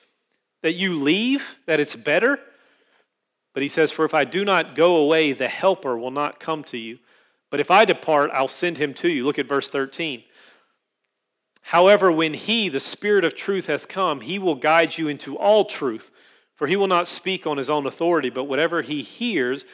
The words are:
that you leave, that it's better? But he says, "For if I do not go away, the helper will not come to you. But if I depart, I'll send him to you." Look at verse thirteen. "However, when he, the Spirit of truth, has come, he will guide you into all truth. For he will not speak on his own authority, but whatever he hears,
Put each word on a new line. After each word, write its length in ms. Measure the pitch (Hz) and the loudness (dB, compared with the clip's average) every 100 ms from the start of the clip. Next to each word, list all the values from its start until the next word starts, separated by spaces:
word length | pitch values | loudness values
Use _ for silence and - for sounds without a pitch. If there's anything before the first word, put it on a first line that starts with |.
| _ _ _ _ _ _ | _ _ _ _ _ _
that 120 | 165 | -4
you 200 | 175 190 | 0 0
leave, 640 | 165 139 185 240 269 - - - | 0 2 2 2 -2 -4 -10 -2
that 140 | 156 | 0
it's 160 | 147 131 | 0 -4
better? 440 | 120 156 233 277 - _ _ _ _ _ _ _ _ _ _ | -2 2 2 0 -6 _ _ _ _ _ _ _ _ _ _
But 100 | - | -6
he 60 | 139 | -4
says, 220 | 165 151 | 0 0
"For 120 | - | 2
if 100 | 156 | 0
I 120 | 156 135 | 0 0
do 180 | 175 | -2
not 320 | 202 185 160 139 | 0 0 0 2
go 220 | 170 170 | 4 4
away, 340 | 147 160 156 | 4 4 2
the 160 | 127 127 | 0 -4
helper 500 | - 190 185 139 120 | 0 0 0 -2 -6
will 140 | 127 | -6
not 300 | 135 147 - | -4 -6 -6
come 220 | - 160 139 | -8 -8 -8
to 120 | 123 | -10
you. 220 | 113 120 _ _ _ _ _ | -10 -14 _ _ _ _ _
But 120 | 143 | -2
if 100 | 147 | 4
I 140 | 185 226 | 6 6
depart, 460 | 170 - 151 147 | 2 0 0 2
I'll 160 | 139 131 | -2 -4
send 280 | - 175 143 | -2 -4 -4
him 160 | 143 131 | -6 -2
to 140 | 170 | -2
you." 140 | 151 | 0
Look 160 | 127 147 | -2 -2
at 60 | 127 | -2
verse 240 | 139 - | -4 -4
thirteen. 540 | 143 135 - 165 123 _ _ - _ _ _ _ _ _ _ _ _ _ _ | -4 -6 -6 -8 -8 _ _ -20 _ _ _ _ _ _ _ _ _ _ _
"However, 500 | - 165 185 202 190 | 0 4 6 8 6
when 240 | 160 160 143 | 4 0 -2
he, 340 | - 226 196 | -2 -2 0
the 100 | 135 | -2
Spirit 440 | - - 208 208 | -4 -4 0 2
of 100 | 165 | 2
truth, 320 | - - 196 - | -2 -4 -4 -2
has 220 | 143 - | -4 -4
come, 340 | 190 185 143 | -2 -2 -2
he 160 | 113 196 | -6 -4
will 160 | 190 | -2
guide 460 | 139 151 160 165 - | 0 2 4 2 0
you 80 | 156 | -6
into 280 | 143 - 135 | -6 -8 -2
all 300 | 202 214 202 | 4 4 4
truth. 460 | - 139 110 - _ _ _ _ - | -2 -4 -6 -10 _ _ _ _ -6
For 120 | 143 | -2
he 100 | 196 | 0
will 100 | 196 | 2
not 180 | 175 175 | 0 0
speak 400 | - 185 185 170 | -4 -4 -4 -4
on 120 | 143 | -4
his 120 | 131 | -2
own 160 | 151 135 | -2 -2
authority, 440 | - 170 165 131 | -2 0 0 0
but 160 | 120 143 | -4 -4
whatever 360 | 135 160 165 | -2 0 -2
he 200 | 123 151 | -4 -6
hears, 640 | 127 - 240 180 123 139 - | -8 -8 -4 -2 -2 -4 -10